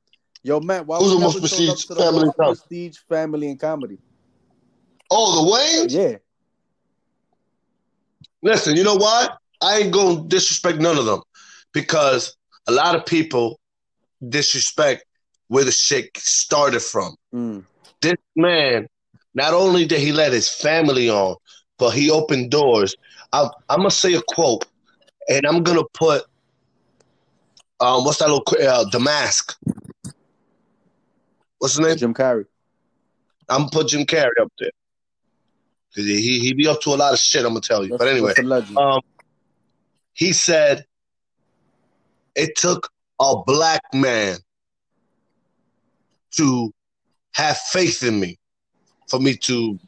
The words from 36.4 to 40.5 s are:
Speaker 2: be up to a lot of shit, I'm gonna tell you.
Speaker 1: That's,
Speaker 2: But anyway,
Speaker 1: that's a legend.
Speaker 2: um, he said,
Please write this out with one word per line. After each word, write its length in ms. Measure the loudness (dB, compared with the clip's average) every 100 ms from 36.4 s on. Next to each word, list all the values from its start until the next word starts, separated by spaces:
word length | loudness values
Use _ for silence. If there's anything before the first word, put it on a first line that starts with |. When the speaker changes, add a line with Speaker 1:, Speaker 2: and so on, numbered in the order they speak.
| -2
Speaker 2:
be 140 | 0 0
up 120 | 0
to 100 | 0
a 40 | 0
lot 180 | 2
of 60 | 2
shit, 220 | 0 0
I'm 60 | 0
gonna 120 | -2
tell 220 | -2 -2
you. 60 | -2
Speaker 1:
That's, 100 | -2
Speaker 2:
But 80 | 0
anyway, 220 | 2 2
Speaker 1:
that's 100 | 0
a 100 | 0
legend. 280 | -2 -2 0
Speaker 2:
um, 240 | 0 0 -4 _ _ _ _ _ _ _ _ _ _
he 200 | -4 -2
said, 520 | 0 0